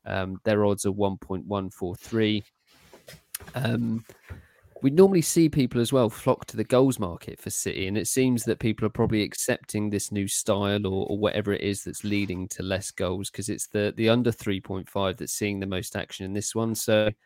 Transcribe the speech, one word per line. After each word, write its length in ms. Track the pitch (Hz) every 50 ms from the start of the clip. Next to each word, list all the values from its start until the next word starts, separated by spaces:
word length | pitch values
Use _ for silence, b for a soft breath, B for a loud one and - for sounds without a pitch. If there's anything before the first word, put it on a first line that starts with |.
| -
Um, 360 | 107 101 95 95 92 95 92 -
their 220 | 110 107 104 104
odds 200 | 101 101 95 -
are 60 | 101
one 260 | 95 101 101 98 95 -
point 280 | - - 95 92 -
one 240 | 95 101 101 95 92
four 260 | - - 95 87 90
three. 480 | - - - 113 113 110 107 107 104 101 _ _ _ b b b b b b b b b b b b b _ - - - - -
Um, 480 | 123 139 117 120 120 117 113 110 113 113 - b b b b b b b b b b b b b -
we 100 | - 135
normally 300 | 139 165 190 196 196 170
see 280 | 151 - - 175 165 151
people 320 | - 156 127 120 - 120
as 100 | 117 113
well 160 | 139 131 120 107
flock 380 | - - - 135 127 - -
to 120 | - - 110
the 60 | 107
goals 360 | - - 123 135 135 123 -
market 400 | 107 87 85 - - - - -
for 100 | - 113
City, 380 | - - - 98 - - 95 92
and 80 | 101
it 120 | 107 92 -
seems 360 | - 135 131 127 123 117 -
that 140 | 120 - -
people 260 | - 113 107 - 113 104
are 40 |
probably 300 | - - 113 113 113 107
accepting 680 | 101 - - - - - 123 - - - - 107 104 104
this 220 | 101 98 - -
new 160 | 104 104 98 98
style 580 | - - - - 101 98 101 101 101 104 104 95
or, 200 | 95 95 - -
or 100 | - 101
whatever 340 | 107 104 - 104 101 101 101
it 80 | -
is 220 | - 101 101 101 -
that's 200 | 92 - - -
leading 440 | 104 104 101 101 95 90 92 92 92
to 140 | - - 92
less 280 | 95 98 92 98 -
goals, 400 | - - 95 90 92 95 98 -
'cause 180 | - - 101 -
it's 180 | 98 - - -
the, 260 | - 104 104 104 - -
the 120 | 113 110
under 220 | 113 123 123 120
three 300 | 110 - - 107 98 95
point 260 | - - 95 95 92 -
five 280 | - 101 98 95 90 -
that's 160 | 73 - -
seeing 260 | - 107 104 101 98
the 80 | 95 98
most 280 | 95 92 101 - -
action 300 | 101 - - - - 98
in 80 | 95 98
this 220 | 104 98 - -
one. 180 | 113 113 113 110
So 380 | - - - 110 107 107 107 107 _ _